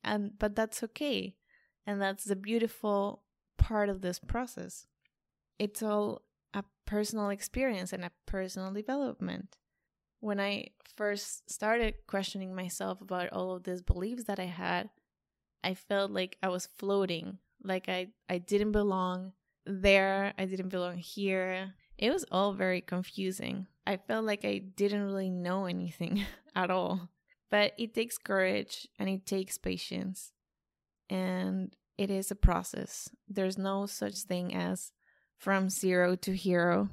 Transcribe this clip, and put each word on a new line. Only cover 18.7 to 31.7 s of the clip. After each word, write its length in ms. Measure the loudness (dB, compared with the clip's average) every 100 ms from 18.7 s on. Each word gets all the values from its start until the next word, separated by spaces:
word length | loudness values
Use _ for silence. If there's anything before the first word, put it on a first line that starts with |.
belong 600 | 4 4 2 0 -2 -6 -14 _ _ -8
there, 680 | 4 8 8 8 4 0 -2
I 80 | -4
didn't 240 | -2 -2
belong 280 | -2 -2 -4
here. 760 | -10 -2 0 2 0 -2 -6 -12 _ 0
It 140 | 2
was 140 | 2 2
all 220 | 2 2
very 280 | 2 2 2
confusing. 840 | 0 -4 -4 -4 -4 -2 -4 -4 -8 _ -4
I 120 | -4
felt 280 | -2 -2 0
like 200 | 0 -2
I 120 | -4
didn't 460 | -6 0 2 2 0
really 240 | -2 -2
know 360 | -2 -2 -2 -2
anything 600 | -2 -4 -4 -2 0 -2 -8
<laughs> 160 | -8 -2
at 140 | 2
all. 400 | 2 0 -2 -6 _ _ _ _
But 240 | 4 4 2
it 160 | -4
takes 240 | -2 -2 -4
courage 720 | 0 2 4 2 -2 -10 -14 _
and 100 | -2
it 160 | -2 -2
takes 320 | -2 -2 -4
patience. 720 | -4 -4 -4 -4 -6 -8 -12 _ _ _ _ _ _ _ _
And 680 | -2 0 0 0 -2 -4